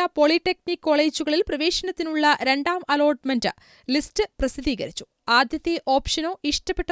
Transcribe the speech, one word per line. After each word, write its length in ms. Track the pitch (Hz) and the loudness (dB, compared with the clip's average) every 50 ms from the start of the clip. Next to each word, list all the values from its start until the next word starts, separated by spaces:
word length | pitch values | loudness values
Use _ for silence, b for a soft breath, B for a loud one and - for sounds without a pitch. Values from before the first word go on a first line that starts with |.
| 349 359 | 0 0
പോളിടെക്നിക് 720 | - - 294 294 320 339 - 370 359 - _ - 349 - | 2 4 4 4 4 2 0 -2 -4 -4 _ -6 -6 -4
കോളേജുകളിൽ 600 | - 320 302 285 302 311 - - 320 302 302 330 | 0 0 2 4 2 2 0 -2 -4 -2 0 0
പ്രവേശനത്തിനുള്ള 960 | 440 - - 277 302 339 349 - - 370 359 - 339 320 311 302 302 302 294 - | 0 -2 -2 -2 -2 -2 -2 -2 -4 -6 -6 -6 -6 -4 -2 2 4 4 2 2
രണ്ടാം 400 | - 262 269 285 277 349 349 370 - - | 2 0 0 0 0 -2 -4 -4 -2 -2
അലോട്ട്മെന്റ് 640 | 277 285 294 294 302 247 - 262 269 240 - 185 - b b b b b b b | 0 2 4 2 2 0 -2 -2 -2 0 -2 -2 -6 b b b b b b b
ലിസ്റ്റ് 360 | 254 302 285 - - - 427 - - | -2 -2 -2 -2 -2 -2 -4 -4 -2
പ്രസിദ്ധീകരിച്ചു. 680 | _ 277 262 - - 254 302 294 190 160 113 - - - - _ _ _ - | _ -4 -4 -4 -2 -4 -4 -4 -2 -6 -8 -10 -12 -16 -16 _ _ _ 2
ആദ്യത്തെ 480 | 233 240 269 233 - 302 - 339 339 330 - - | 4 4 4 2 -2 -4 -2 -2 -4 -2 0 2
ഓപ്ഷനോ 440 | 262 277 - - - - 311 330 381 - - | 0 2 2 0 -4 -4 -4 -4 -6 -4 -4
ഇഷ്ടപ്പെട്ട 480 | 294 285 - - - - - - - | -4 -4 -4 -4 -4 -4 -4 -2 -2